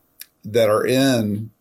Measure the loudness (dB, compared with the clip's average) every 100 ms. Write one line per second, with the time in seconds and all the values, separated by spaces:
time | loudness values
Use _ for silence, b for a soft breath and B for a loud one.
0 | _ _ -20 _ -4 0 2 2 2 0
1 | 2 0 -2 -4 -8 _